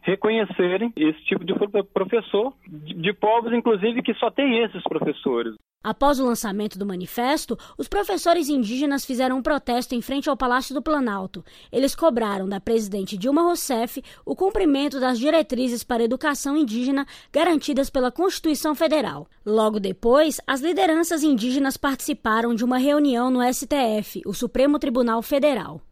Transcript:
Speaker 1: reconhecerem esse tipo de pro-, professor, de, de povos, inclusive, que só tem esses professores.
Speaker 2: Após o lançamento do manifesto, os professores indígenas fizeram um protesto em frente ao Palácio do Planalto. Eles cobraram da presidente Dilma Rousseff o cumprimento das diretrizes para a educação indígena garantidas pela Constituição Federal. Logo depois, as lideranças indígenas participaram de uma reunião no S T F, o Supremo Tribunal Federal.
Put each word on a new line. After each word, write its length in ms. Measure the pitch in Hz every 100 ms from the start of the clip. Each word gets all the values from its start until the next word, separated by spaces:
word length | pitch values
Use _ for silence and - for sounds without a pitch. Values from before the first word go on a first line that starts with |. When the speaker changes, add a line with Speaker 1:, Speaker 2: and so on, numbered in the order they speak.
Speaker 1:
reconhecerem 880 | - 185 214 226 202 190 180 185 233 226
esse 260 | 151 156
tipo 220 | - 190 175
de 80 |
pro-, 320 | 196 202 202 190
professor, 680 | - 190 233 - 202 240 - -
de, 280 | 156 151 175
de 180 | 165
povos, 400 | 208 208 233 233
inclusive, 500 | 233 233 214 208 240
que 100 | 247 226
só 140 | 233
tem 360 | - 277 226 226
esses 180 | 190
professores. 720 | - 160 156 143 - 120 117 110 _ _
Speaker 2:
Após 380 | 214 220 285 285
o 60 | 262
lançamento 520 | 226 220 196 214 190
do 80 | 202
manifesto, 720 | 180 180 - 247 302 - 220 - -
os 100 | 277
professores 600 | 392 392 370 339 339 277
indígenas 560 | 285 208 254 294 277 -
fizeram 320 | 247 262 262
um 40 |
protesto 540 | 254 285 - 240 247 247
em 60 |
frente 280 | - 277 294
ao 60 | 269
Palácio 400 | 262 247 247 269
do 60 |
Planalto. 600 | 294 302 254 202 190 - - - -
Eles 240 | - 269 -
cobraram 540 | 330 240 220 196 190
da 100 | 196
presidente 580 | - 226 214 202 190 202
Dilma 260 | 220 285
Rousseff 600 | 339 349 - 240 233 - - - -
o 100 | 269
cumprimento 640 | 381 440 349 277 285 277
das 180 | 254 247
diretrizes 640 | 269 320 302 240 254 233
para 220 | - 240
a 20 | 233
educação 520 | 254 311 277 285 294
indígena 480 | 285 220 247 277 277 - -
garantidas 580 | - 339 320 - 262 277
pela 220 | 277 254
Constituição 640 | 247 359 - 330 294 311 294
Federal. 500 | 320 302 240 147 156 _ -
Logo 340 | 214 220 214
depois, 640 | 196 190 233 262 311 - -
as 140 | 262
lideranças 640 | 294 339 370 311 330 330
indígenas 540 | 302 262 240 262 277 -
participaram 760 | 285 269 - 285 233 220 233
de 120 | 233 240
uma 120 | 254
reunião 540 | 269 294 294 233 247
no 100 | 254
S 240 | 247 254 269
T 80 |
F, 480 | 294 247 170 208 - -
o 80 |
Supremo 460 | 202 240 247 277 294
Tribunal 420 | 285 247 240 226
Federal. 580 | 226 285 294 254 165 156 -